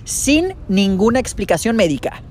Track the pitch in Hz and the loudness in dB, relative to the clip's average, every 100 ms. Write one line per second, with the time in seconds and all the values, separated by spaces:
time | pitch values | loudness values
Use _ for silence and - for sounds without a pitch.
0 | - - 262 302 370 381 - 196 196 185 | -8 -4 2 2 2 -6 -2 2 2 2
1 | 220 254 - - 196 170 220 226 175 135 | 2 2 -2 -6 -2 0 2 2 2 0
2 | 131 - - | -6 -10 -18